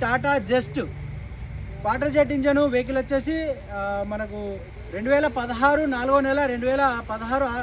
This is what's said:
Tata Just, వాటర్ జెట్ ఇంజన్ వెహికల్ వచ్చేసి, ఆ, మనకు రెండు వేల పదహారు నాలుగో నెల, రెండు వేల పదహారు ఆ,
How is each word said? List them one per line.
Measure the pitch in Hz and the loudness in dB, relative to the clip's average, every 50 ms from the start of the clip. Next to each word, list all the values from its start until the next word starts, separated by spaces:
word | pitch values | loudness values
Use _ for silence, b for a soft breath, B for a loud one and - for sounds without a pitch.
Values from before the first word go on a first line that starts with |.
| 254 | -2
Tata | 233 240 254 247 277 285 277 208 190 | 0 0 2 2 2 2 2 2 2
Just, | 240 254 247 - - 277 220 - - - - - - - - - - - - - - - - - - - - | 0 0 0 0 -4 -4 -4 -4 -6 -10 -10 -10 -10 -10 -10 -10 -10 -10 -10 -10 -10 -10 -10 -10 -10 -6 -2
వాటర్ | 208 226 254 277 302 269 | -2 0 0 0 2 4
జెట్ | 302 294 - 294 285 | 4 4 4 4 2
ఇంజన్ | 262 285 285 285 294 285 247 | 2 4 4 4 4 4 4
వెహికల్ | 247 254 240 269 269 254 | 2 0 0 -2 -2 -2
వచ్చేసి, | 254 285 269 - 277 320 320 320 302 269 247 - - 202 202 | 0 0 0 0 0 -2 -2 -2 -4 -4 -6 -8 -10 -6 -6
ఆ, | 196 202 202 202 202 202 208 | -4 -2 -2 -2 -4 -4 -4
మనకు | 107 110 98 101 104 104 101 98 95 95 - - - - - - | -6 -6 -6 -8 -8 -8 -8 -8 -8 -10 -12 -14 -14 -12 -10 -8
రెండు | 190 220 254 277 | -4 0 2 4
వేల | 285 302 294 - 262 | 4 4 2 0 0
పదహారు | 240 240 247 226 254 285 294 294 311 294 262 | -4 -2 -2 2 4 4 6 6 4 2 0
నాలుగో | 247 247 262 269 285 277 | 0 0 2 4 4 4
నెల, | 269 269 285 285 269 247 | 4 2 2 2 0 0
రెండు | 240 233 254 | -2 0 0
వేల | 262 277 277 269 247 233 226 - | 2 4 2 2 2 0 -4 -6
పదహారు | 214 220 233 226 247 277 277 254 233 | -6 -6 -4 -2 0 0 0 0 -2
ఆ, | 240 | -2